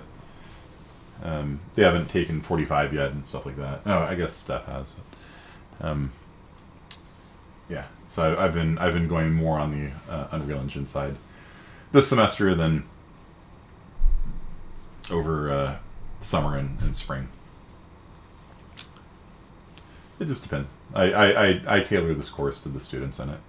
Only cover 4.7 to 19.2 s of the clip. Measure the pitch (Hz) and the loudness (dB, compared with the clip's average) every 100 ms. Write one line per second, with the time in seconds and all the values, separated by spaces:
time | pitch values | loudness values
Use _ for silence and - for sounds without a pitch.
4.7 | 67 69 - - - - - - - - | -10 -10 -16 -20 -20 -20 -20 -20 -20 -20
5.7 | - 80 73 69 - - - - - - | -8 -4 -2 -4 -8 -20 -20 -20 -20 -20
6.7 | - - - - - - - - - - | -20 -18 -18 -18 -20 -20 -20 -20 -20 -12
7.7 | 78 69 - - - 80 85 95 82 80 | -12 -12 -18 -10 0 2 4 2 2 2
8.7 | 80 87 85 82 82 80 80 80 76 76 | 2 2 2 2 2 2 2 2 0 0
9.7 | 73 71 69 - 76 71 80 71 69 69 | -2 -6 -10 -10 -8 -6 -6 -4 -4 -6
10.7 | 71 67 73 69 69 - - - - - | -6 -6 -4 -6 -8 -14 -20 -20 -20 -20
11.7 | - - 139 139 120 104 - 98 85 80 | -20 4 6 6 6 4 4 4 4 4
12.7 | 78 - - - - - - - - - | 2 -2 -16 -20 -20 -20 -20 -20 -20 -20
13.7 | - - - - - - - - - - | -20 -16 6 6 8 2 -2 -8 -10 -12
14.7 | - - - - 85 78 78 73 69 69 | -14 -16 -16 -4 -2 0 0 0 0 -2
15.7 | 71 - - - - - 82 73 71 69 | -6 -12 -12 -10 -10 -2 0 0 0 -2
16.7 | - - - - 67 65 - - - - | 0 0 0 -4 -8 -8 -14 -20 -20 -20
17.7 | - - - - - - - - - - | -20 -20 -20 -20 -20 -20 -20 -20 -20 -16
18.7 | - - - - - | -14 -14 -18 -20 -20